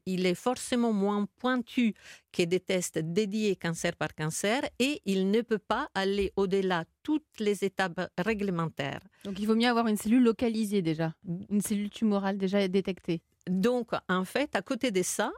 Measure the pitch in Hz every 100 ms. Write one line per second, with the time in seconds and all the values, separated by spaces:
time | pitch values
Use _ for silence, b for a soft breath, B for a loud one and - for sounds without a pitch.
0 | - 185 185 175 247 254 - 247 233 208
1 | 196 208 208 _ 247 254 226 - 233 -
2 | B B B - 175 180 - 185 175 160
3 | 160 175 214 214 214 185 170 165 175 170
4 | 156 - 156 - 202 233 - - 254 294
5 | 196 190 190 220 233 214 - 220 302 -
6 | 190 202 196 - 196 196 190 175 165 _
7 | - 302 _ - 208 202 196 - 190 165
8 | 175 - 180 220 202 175 160 - 139 143
9 | - b 202 190 214 220 240 233 233 214
10 | 214 247 240 226 233 220 214 202 165 156
11 | 160 - - 175 - 202 - 202 208 -
12 | 226 202 196 196 190 202 190 190 190 180
13 | - 165 _ _ - 185 214 247 226 -
14 | - 185 185 - 294 202 - 247 262 185
15 | 180 - 220